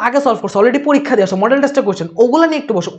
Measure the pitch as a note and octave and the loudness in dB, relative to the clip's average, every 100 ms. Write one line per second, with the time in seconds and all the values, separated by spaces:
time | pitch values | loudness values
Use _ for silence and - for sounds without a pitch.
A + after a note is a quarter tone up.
0 | A#3 C#4 C#4 A3 G3+ G3 A#3 A#3 D4 C#4+ | -2 0 0 -2 -2 2 2 2 0 0
1 | C#4+ A#3 F#3 F#3 G#3+ C4+ C#4 C#4 G3+ F#3 | 2 0 0 0 0 2 0 0 -2 -4
2 | E3 - A#3+ D4+ E4 D4+ - F3+ E3+ | -6 0 2 4 2 0 -4 -4 -4